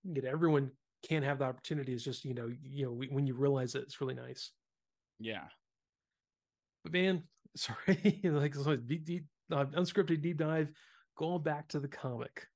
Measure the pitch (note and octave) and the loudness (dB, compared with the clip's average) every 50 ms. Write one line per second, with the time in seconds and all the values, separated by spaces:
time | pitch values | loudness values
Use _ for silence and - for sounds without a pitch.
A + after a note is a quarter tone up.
0 | _ F#3+ E3 C3+ C3+ B2+ C3+ D#3+ E3 E3 D3+ C#3+ C#3 C3 - _ _ _ _ _ | _ -6 -4 -4 -2 -2 0 4 4 6 6 6 4 2 -4 _ _ _ _ _
1 | - - D#3+ D#3 C#3 C#3 C#3+ C3+ C#3 C3 B2+ - _ - D#3+ D3 C3+ C3 B2+ A#2 | -4 -2 0 2 2 0 0 0 0 -2 -2 -4 _ -4 -4 -4 -2 -2 -4 -4
2 | A#2+ C#3 B2 - - C3+ B2+ A#2+ A#2 A#2 B2 C3+ D3 C3+ C#3 C#3 C3+ B2+ A#2+ A#2+ | -4 -6 -6 -6 -6 -6 -6 -4 -4 -6 -8 -8 -10 -10 -6 -4 -4 -4 -4 -6
3 | C3+ C3 C#3 C3+ C#3+ C3+ B2+ A#2+ C#3 C#3+ C#3 C3+ B2+ A#2+ - C3+ - C#3+ - - | -6 -4 0 0 0 0 0 2 4 4 4 4 2 0 -2 -4 -6 -6 -8 -6
4 | C#3+ B2+ B2+ B2 B2 B2+ B2+ - - - - _ _ _ _ _ _ _ _ _ | -4 -4 -4 -6 -8 -10 -10 -12 -12 -14 -14 _ _ _ _ _ _ _ _ _
5 | _ _ _ _ G#2 A2+ A2 F#2+ C#2+ D#2+ - _ _ _ _ _ _ _ _ _ | _ _ _ _ -6 -6 -6 -6 -8 -12 -18 _ _ _ _ _ _ _ _ _
6 | _ _ _ _ _ _ _ _ _ _ _ _ _ _ _ _ _ E3 D#3+ F3+ | _ _ _ _ _ _ _ _ _ _ _ _ _ _ _ _ _ -2 0 2
7 | F#3 F#3+ F#3+ E3+ - - _ _ _ - _ - - - A#2 - - - F#3+ - | 4 4 2 0 -2 -6 _ _ _ -18 _ -8 -6 -6 -6 -4 2 2 2 6
8 | - G#3 G3 - - F3+ D3+ D3 C#3+ D3 C#3 C#3+ C#3 D3 D3+ B2 A#2+ A#2 D3+ E3+ | 6 4 4 4 2 2 4 4 2 2 0 0 2 2 2 2 2 -2 -4 -4
9 | D#3 D#3 F3 F3+ D3+ - _ _ _ _ D#3+ C#3+ C#3 C3+ C#3+ E3+ F3+ F3 - G#3 | -2 -4 -6 -6 -6 -10 _ _ _ _ 0 2 2 2 2 2 0 2 4 2
10 | F#3+ D#3 E3 D#3 D3 E3+ E3+ D3+ D#3+ D3+ D#3+ D#3+ D#3 D3 - - - - - - | 4 4 2 2 2 -2 0 0 0 2 2 2 2 0 -2 -10 -20 -20 -20 -20
11 | _ _ _ - D3+ E3 F3+ F3 D3 D#3 D3+ D3 D3+ - - D3+ C#3 C#3+ - - | _ _ _ -4 -2 -2 0 0 0 0 -2 -2 -4 -6 -6 -6 -4 -6 -8 -6
12 | - C3 B2 A#2+ A#2+ - - - - - _ | -6 -6 -4 -4 -6 -8 -10 -14 -16 -16 _